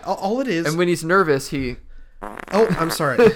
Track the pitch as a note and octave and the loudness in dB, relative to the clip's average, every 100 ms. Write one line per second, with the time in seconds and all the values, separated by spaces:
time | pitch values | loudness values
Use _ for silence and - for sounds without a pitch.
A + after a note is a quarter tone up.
0 | E3+ G3 G3 A#3+ C4+ E3 D#3+ E3 F3 E3+ | -4 -4 -2 -2 -2 -2 0 0 0 0
1 | D#3+ F#3+ E3+ C#3 - C#3+ B2+ B2 - - | 2 2 4 0 -2 -6 -6 -8 -14 -18
2 | - - G#2 G#2 - G3 G#3+ E3 E3 - | -20 -14 -14 -12 -2 2 2 2 -2 -2
3 | D3 B2+ A#3 | 0 4 4